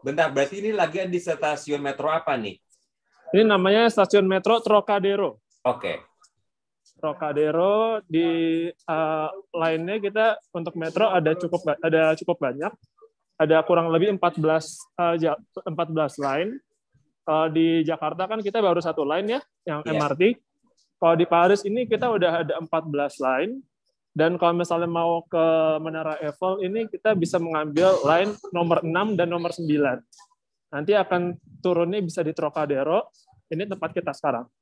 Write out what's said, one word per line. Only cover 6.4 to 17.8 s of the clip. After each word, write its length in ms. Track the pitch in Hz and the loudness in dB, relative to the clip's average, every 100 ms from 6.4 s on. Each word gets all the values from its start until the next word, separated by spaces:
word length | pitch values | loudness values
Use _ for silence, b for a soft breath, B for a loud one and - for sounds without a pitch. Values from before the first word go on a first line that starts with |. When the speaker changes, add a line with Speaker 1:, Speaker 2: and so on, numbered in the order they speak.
| _ _ _ _ _ _ | _ _ _ _ _ _
Speaker 2:
Trocadero 1040 | 156 143 156 147 151 160 185 208 226 220 _ | -8 -4 -4 0 2 2 2 2 2 -2 _
di, 600 | 160 170 165 165 165 170 | 0 2 0 0 -2 -4
eh, 600 | - - 160 156 156 156 196 - | -10 -6 -2 0 -2 -4 -8 -10
line-nya 440 | 170 165 160 170 214 | -2 -2 -2 -4 -4
kita 240 | 202 208 220 214 _ | -4 2 2 0 _
untuk 200 | 175 170 | -10 -8
metro 360 | 165 160 170 220 | -8 -6 0 2
ada 280 | 185 156 160 | 2 2 0
cukup 240 | 170 175 | -2 -2
ba-, 200 | 156 143 | -2 -2
ada 360 | 165 160 160 160 | 2 4 4 2
cukup 200 | - 170 | -2 -2
banyak. 320 | 135 131 175 - _ _ - _ _ _ | -4 -4 -8 -10 _ _ -20 _ _ _
Ada 240 | 156 160 156 | 4 4 6
kurang 280 | 170 165 | 2 4
lebih 240 | 165 202 196 | 2 2 2
empat 240 | 175 170 | -2 0
belas, 400 | 156 160 156 - - - | 0 0 -2 -18 -16 -2
eh, 180 | 175 170 | 0 0
ja-, 160 | 160 151 - - 185 | 0 -2 -8 -12 -10
empat 280 | 156 165 | -6 -4
belas 240 | 156 147 - | -2 -2 -2
line. 400 | 139 139 190 269 _ _ _ _ _ _ | -2 -2 -4 -8 _ _ _ _ _ _
Kalau 280 | - 156 160 | -2 0 2
di 320 | 156 165 165 | 2 2 2